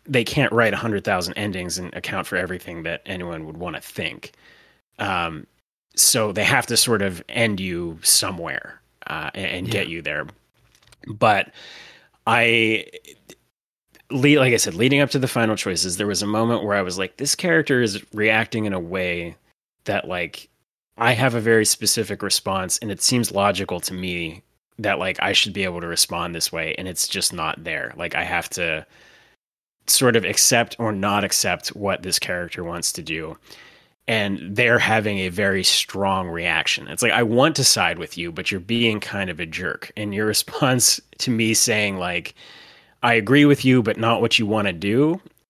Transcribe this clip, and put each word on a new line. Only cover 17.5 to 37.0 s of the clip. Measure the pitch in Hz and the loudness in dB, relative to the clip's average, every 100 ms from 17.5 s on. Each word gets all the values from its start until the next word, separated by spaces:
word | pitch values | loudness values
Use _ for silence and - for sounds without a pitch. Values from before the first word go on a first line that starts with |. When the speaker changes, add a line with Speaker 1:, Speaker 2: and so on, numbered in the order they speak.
| 165 147 131 | 2 4 2
Speaker 1:
is | 117 101 - | 2 -2 -8
reacting | 107 107 110 110 113 | 0 2 4 2 -2
in | 107 | -2
a | 95 | -2
way | 85 92 92 87 85 82 _ _ _ _ | -4 -2 -2 -2 -6 -12 _ _ _ _
that, | - 101 - | -4 -4 -2
like, | 90 85 - - _ _ _ _ - | -4 -6 -10 -18 _ _ _ _ 0
I | 117 | 2
have | 120 131 | 4 2
a | 117 | 2
very | 110 113 | 4 4
specific | 107 - 107 - 104 98 | 4 2 0 0 -2 -6
response, | 101 - - 95 92 - | -2 -2 -2 -4 -2 -4
and | 107 | -4
it | 98 | -2
seems | - 123 113 | 0 2 0
logical | 98 101 92 98 87 | 2 2 0 -4 -6
to | - | -6
me | 92 92 175 - 165 _ _ _ - | -6 -6 -4 -6 -10 _ _ _ -6
that, | 107 98 | -2 0
like, | 92 87 | 0 0
I | - | 0
should | 98 107 | 2 0
be | 98 | -2
able | 95 85 | -4 -4
to | 85 | -4
respond | 85 - 87 87 | -2 0 -2 -6
this | 82 - | -4 -4
way, | 82 80 - | -4 -6 -6
and | 92 | -6
it's | 90 - | -4 -4
just | 98 - | -2 -4
not | 87 78 - | -2 -6 -6
there. | 82 78 60 - | -6 -6 -8 -8
Like, | 87 | -6
I | - | -4
have | 85 87 - | -2 -4 -4
to | - 85 78 - _ - _ _ _ _ _ _ _ - | -4 -4 -4 -8 _ -20 _ _ _ _ _ _ _ -2
sort | - 127 | 4 6
of | 117 | 4
accept | 92 104 - 120 117 - | 2 2 4 4 2 -2
or | 113 | -4
not | 101 98 101 | -2 0 0
accept | 101 - 101 90 - | 0 0 0 -2 -6
what | - 101 92 | -6 -4 -4
this | 92 85 | -4 -6
character | - 90 87 - | -4 -6 -6 -8
wants | 85 85 82 | -8 -6 -6
to | - | -6
do." | 78 80 - 156 _ - - - _ _ - | -8 -8 -8 -12 _ -20 -20 -20 _ _ -4
And | 113 101 98 85 104 | -2 -2 -4 -4 0
they're | 123 120 | 4 4
having | 101 110 104 101 | 4 2 0 -2
a | 92 | -2
very | 87 98 95 | 0 0 2
strong | 92 - - 98 98 95 90 | 2 0 -2 -2 0 0 -2
reaction. | 85 85 80 - - - | -4 -2 -2 -2 -4 -6
It's | 78 | -2